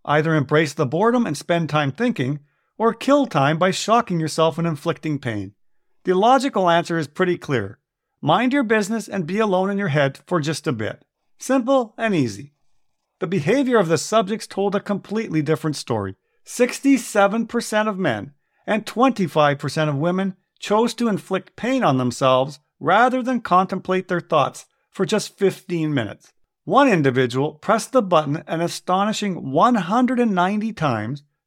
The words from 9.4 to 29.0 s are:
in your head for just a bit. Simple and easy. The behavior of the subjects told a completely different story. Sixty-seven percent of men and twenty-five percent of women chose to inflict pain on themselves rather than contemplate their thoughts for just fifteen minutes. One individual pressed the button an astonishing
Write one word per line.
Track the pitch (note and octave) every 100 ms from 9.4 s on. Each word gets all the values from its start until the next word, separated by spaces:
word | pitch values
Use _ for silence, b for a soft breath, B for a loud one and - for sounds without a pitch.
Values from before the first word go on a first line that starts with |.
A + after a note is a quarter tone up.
| A3 F3+ F#3+
in | G3
your | G3+
head | D3 C#3 C#3 -
for | F3+
just | C#3+ D3+ -
a |
bit. | A#2+ G#2+ - _ _ _ _
Simple | - C4 A#3+ C4+ A3 -
and | A3+ F#3
easy. | B2 G2 C#3+ _ _ _ _ _ _ -
The | F3+
behavior | F#3 D3 B3+ C4 A#3
of | E3+
the | D#3+
subjects | - A3 A3+ G#3+ -
told | - G3+ G3+
a |
completely | - G3+ - G#3+ A3 D#3+
different | D3 D#3 D#3+ C#3+
story. | - A2+ G2 F#2+ _ _
Sixty-seven | - - A#3+ - C#4 C4+ - G#3+ G3+ A3 A3+
percent | A#3+ G#3+ G#3+ G#3+
of | F#3+
men | F3+ A2 G2+ - _ _ -
and | G#3+ A3
twenty-five | - C4 A#3 F3 - D3 C#3+
percent | D3 D#3+ D#3
of | C#3
women | E3 F#3 G3 F#3 _ _
chose | - G#3+ A#3 -
to | A#3+
inflict | F#3 - F#3+ - -
pain | A3+ C4
on | G3 C3
themselves | B2+ A#2 C3+ C3 C3 C#3 _ -
rather | C#3 F#3+ B3 B3+
than | A#3+ B3
contemplate | - F3+ F#3+ F#3+ F3+ F#3 F#3
their | F3
thoughts | E3 D#3+ B2+ - - _ _
for | - F#3
just | G#3+ - -
fifteen | F#3+ F#3 - F3 D#3
minutes. | C#3+ G#2+ - _ _ _ _
One | - G#3 C#4
individual | F#3+ C#3 B2 B2+ B2 D3+
pressed | D3+ - A3 G#3+
the | C4+
button | G3 E3+ D3+ D#3 -
an | D#3+
astonishing | E3+ - - F#3